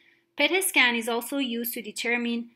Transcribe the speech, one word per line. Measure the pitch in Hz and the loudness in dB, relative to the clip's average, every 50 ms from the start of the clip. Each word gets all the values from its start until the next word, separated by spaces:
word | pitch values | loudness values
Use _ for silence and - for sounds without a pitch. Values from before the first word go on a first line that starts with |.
| _ _ _ _ _ _ - - | _ _ _ _ _ _ -2 0
pet | 285 285 330 381 381 | 2 2 2 2 0
scan | - - 285 262 240 233 | 2 4 4 4 4 4
is | 233 220 233 | 2 0 0
also | 233 233 233 - 285 277 | -2 -2 -2 -2 -2 -2
used | 277 240 233 233 240 233 - | -2 0 -2 -4 -4 -4 -6
to | 240 | -8
determine | 202 208 - - - 233 240 240 240 233 233 233 233 - _ | -8 -10 -8 -6 -2 -2 0 0 0 -2 -2 -2 -4 -8 _